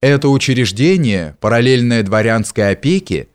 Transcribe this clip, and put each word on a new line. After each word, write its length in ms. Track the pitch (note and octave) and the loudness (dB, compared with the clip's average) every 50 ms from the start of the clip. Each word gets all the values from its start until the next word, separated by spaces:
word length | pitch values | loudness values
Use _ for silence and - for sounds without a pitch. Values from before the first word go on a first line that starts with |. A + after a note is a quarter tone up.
Это 260 | - C3+ C#3+ C#3 C#3+ C#3 | 2 2 2 2 2 2
учреждение, 1080 | C#3 C3+ - - C3 A#2+ B2+ G#2 F#2+ G#2 B2+ D#3+ F#3+ F#3 D#3 A#2+ G2+ F#2+ E2+ D#2 D2 _ | 0 2 0 0 0 0 0 -2 -2 0 0 2 2 2 2 0 0 -2 -4 -6 -10 _
параллельное 640 | - G#2+ A2+ A#2 A#2+ C3 C3 B2+ A#2+ A#2+ A#2+ A#2 A2 | -2 0 0 2 2 2 2 2 2 0 0 0 -2
дворянской 680 | F#2+ G2 A2 G#2+ A2+ A2+ A2+ G#2+ - - - G#2+ G2+ | 0 0 0 0 0 0 -2 -2 -4 -2 -2 0 0
опеке 580 | G2 - - C3+ F3+ F#3+ F#3+ - G2 D2+ B1+ _ _ | 0 0 0 0 0 0 -2 -4 -6 -6 -6 _ _